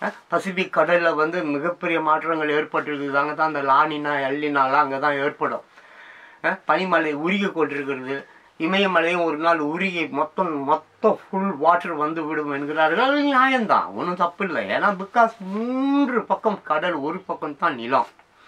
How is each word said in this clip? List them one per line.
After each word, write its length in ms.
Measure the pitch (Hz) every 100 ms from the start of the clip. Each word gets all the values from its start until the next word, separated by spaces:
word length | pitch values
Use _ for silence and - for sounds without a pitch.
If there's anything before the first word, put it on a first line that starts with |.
ஆ, 80 | 208 - -
பசிபிக் 480 | 170 190 180 180 170
கடல்ல 360 | 156 175 170
வந்து 280 | 151 156 180
மிகப்பெரிய 560 | 156 143 165 175 175 165
மாற்றங்கள் 640 | 156 156 160 160 151 147
ஏற்பட்டிருக்குது. 500 | 151 156 147 143 143
அங்க 180 | 139 151
தான் 220 | 151 160
அந்த 80 | 147
லானினா, 500 | 135 139 156 151 147
எல்லினாலாம் 720 | 143 135 143 151 143 131 143
அங்க 140 | 139 135
தான் 180 | 147 139
ஏற்படும். 460 | 143 - 147 117 - - - - - - - -
ஆ, 140 | 165 190 -
பனிமலை 460 | 160 185 165 156
உருகி 400 | 147 165 202 202
கொண்டிருக்கிறது. 720 | 165 147 143 139 131 127 139 - - _ -
இமயமலையும் 680 | 160 196 196 175 165 180
ஒரு 120 | 165 147
நாள் 220 | 165 165
உருகி 480 | 147 170 190 175 147
மொத்தம், 580 | 139 151 - 180 147
மொத்தம் 540 | 139 160 - _ 220 - -
full 260 | 190 196 143
water 360 | 160 170 180
வந்து 320 | 156 151 165
விடும் 260 | 151 156 147
என்கிறார்கள். 480 | 139 143 156 160 170
அது 200 | 262 294
நியாயம்தான், 720 | 285 262 262 262 202 117 -
ஒண்ணும் 220 | 101 170 180
தப்பு 280 | 175 -
இல்லை. 260 | 196 135 98
ஏன்னா, 260 | 123 190 190
because 360 | 196 240 226 -
மூன்று 840 | 185 208 240 262 277 277 269 240
பக்கம் 380 | - 190 220 196
கடல், 320 | - 156 175
ஒரு 240 | 160 143 185
பக்கம் 380 | - 165 151 143
தான் 180 | 170
நிலம். 320 | 127 117 131 - - _ _